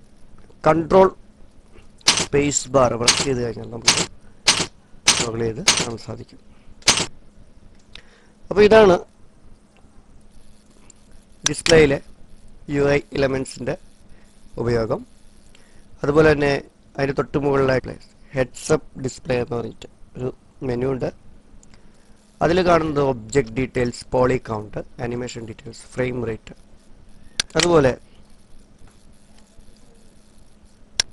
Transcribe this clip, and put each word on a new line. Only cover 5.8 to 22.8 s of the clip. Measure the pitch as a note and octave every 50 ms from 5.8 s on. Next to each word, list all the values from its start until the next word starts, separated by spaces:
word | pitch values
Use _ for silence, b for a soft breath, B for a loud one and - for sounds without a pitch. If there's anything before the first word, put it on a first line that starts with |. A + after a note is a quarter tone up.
| - A#2+ A#2 G#2+ - -
സാധിക്കും. | A2 A2 A#2+ - - - - - - - - - - - - - - - - - - - - - - - - - - - - - - - - - - B B B B B B B B B - -
അപ്പോൾ | E3 F#3 G#3+ G#3
ഇതാണ് | G#3 A3 G#3+ G3 F3+ - - - _ - - - - - - - - - _ _ _ _ - - - - - - - - - - - - - - - - _ _ - - - - - - - - - - - - - - - -
ഡിസ്പ്ലേയിലെ | D3+ - - - E3 D#3+ D#3 C#3 C3+ D#3+ - - - - - - - - - - - - - - D3
യു | C#3+ C#3+ C#3+ C#3+
ഐ | C#3+ - - - C#3+
എലമെന്റ്സിൻ്റെ | C#3 C3+ C3+ C3 C3 - - - C3 A#2+ D3+ F#3+ - - - - - - b b b b b b - - - -
ഉപയോഗം. | A#2+ A#2 A#2 A#2 A2+ G#2+ B2+ F#3 B3+ - - - - - - - - b b b b b b b b b b - -
അതുപോലെ | C#3 C#3+ D3+ D#3 D#3 D3+
തന്നെ | C#3+ D3 C#3+ C#3 C#3 - - - _ _ - -
അതിൻ്റെ | - C#3 C3+ C#3 -
തൊട്ട് | C#3 - - D#3 C#3
മുകളിലായിട്ട് | C#3+ C#3 C3+ C3+ C3 C3 B2+ - A2+ - - - - _ - - - -
ഹെഡ്സ് | C3+ C3 - - - - - D#3+
അപ്പ് | D3 - - - - C3
ഡിസ്പ്ലേ | C3 - - - - B2+ B2 A#2+
എന്ന് | A#2 B2 A#2+
പറഞ്ഞിട്ട് | A2+ A2+ A2+ - - - - - - - - -
ഒരു | B2+ B2+ - - _ _ _ - - C3
മെനു | B2 A#2+ B2 C3 C3+
ഉണ്ട്. | B2+ A#2 - - - - - - - - - - - - - b b b b b b b b b b _ _ - - -
അതിൽ | D#3 E3+ F#3 F3+ F3
കാണുന്നത് | F3 E3